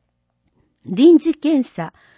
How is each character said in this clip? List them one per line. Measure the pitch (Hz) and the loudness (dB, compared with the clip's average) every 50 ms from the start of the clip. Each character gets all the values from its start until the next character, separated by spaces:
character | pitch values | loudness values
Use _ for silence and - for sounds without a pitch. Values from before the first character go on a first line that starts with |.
| _ _ _ _ _ _ _ _ _ _ _ _ _ _ _ _ _ | _ _ _ _ _ _ _ _ _ _ _ _ _ _ _ _ _
臨 | - 185 180 262 339 339 | -10 -4 0 2 4 4
時 | 302 - 330 320 | 4 2 -2 -8
検 | - - 294 320 277 247 - | -6 -4 -4 -4 -4 -4 -6
査、 | - - 165 165 - _ _ _ _ | -10 -14 -14 -14 -16 _ _ _ _